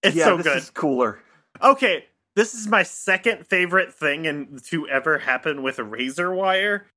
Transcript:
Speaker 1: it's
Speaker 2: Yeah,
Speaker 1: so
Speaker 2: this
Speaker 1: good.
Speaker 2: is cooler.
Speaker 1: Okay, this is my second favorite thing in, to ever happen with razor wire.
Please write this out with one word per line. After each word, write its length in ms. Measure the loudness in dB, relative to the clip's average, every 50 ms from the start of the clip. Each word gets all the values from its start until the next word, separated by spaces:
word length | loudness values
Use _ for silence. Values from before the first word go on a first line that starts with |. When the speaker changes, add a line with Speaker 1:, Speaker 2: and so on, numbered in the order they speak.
| 2
Speaker 1:
it's 120 | 2 4
Speaker 2:
Yeah, 80 | 6 4
Speaker 1:
so 100 | 4 4
Speaker 2:
this 80 | 4 2
Speaker 1:
good. 100 | 0 0 0
Speaker 2:
is 120 | -2 -6
cooler. 500 | _ -4 -2 0 2 2 0 0 0 -6 _ _ _ _ _ _ _ 2 4
Speaker 1:
Okay, 440 | 4 4 4 2 0 0 -2 -6 _ _ _ _ _ _
this 180 | 0 0 0 -2
is 140 | -10 -4
my 160 | 0 2 2 2
second 640 | 0 -4 -8 -2 0 -2 0 0 -2 -2 -2 -4
favorite 480 | _ 0 0 0 2 2 0 0 0 -6
thing 300 | _ -2 -2 -2 -2 -2
in, 340 | -4 -4 -4 -8 -12 -14 -20 -10 -6
to 180 | -4 -4 -4 -2
ever 300 | -2 -2 0 0 -2 0
happen 440 | 0 -2 -2 -2 -2 -4 -4 -2 -4
with 160 | -6 -4 -4
razor 560 | -8 -8 -6 -6 -6 -6 -4 -4 -4 -2 -2
wire. 520 | -2 0 0 0 0 0 -2 -2 -4 -6 _ _